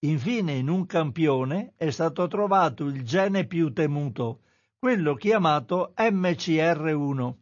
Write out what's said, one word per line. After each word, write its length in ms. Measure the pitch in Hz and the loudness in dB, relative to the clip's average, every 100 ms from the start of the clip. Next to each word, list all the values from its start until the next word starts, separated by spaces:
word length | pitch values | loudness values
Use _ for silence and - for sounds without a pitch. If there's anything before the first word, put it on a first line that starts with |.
Infine, 520 | 147 156 135 240 180 | 0 -2 0 -2 -2
in 160 | 139 131 | -2 0
un 160 | 180 180 | -2 0
campione 880 | 175 156 127 156 135 131 165 247 _ | 0 -2 0 2 2 0 -4 -6 _
è 140 | 160 | -4
stato 380 | - 165 160 180 | 0 -2 0 -2
trovato 580 | 175 208 196 170 117 143 | 0 2 4 2 0 -6
il 180 | 139 | -6
gene 440 | 123 160 196 196 156 | -2 0 2 0 -2
più 260 | 170 160 | -2 -2
temuto, 680 | 120 156 143 147 110 117 113 _ _ _ _ | 0 0 0 -4 -4 -6 -6 _ _ _ _
quello 380 | 247 233 156 143 | 0 2 2 0
chiamato 800 | 208 220 170 151 120 180 180 - | 2 2 4 2 0 -2 -2 0
M 340 | 226 196 180 165 | 0 2 0 -2
C 200 | - 160 | 0 2
R 340 | 160 165 160 | 2 2 0
uno 440 | 151 143 135 123 127 | 0 0 -2 -4 -6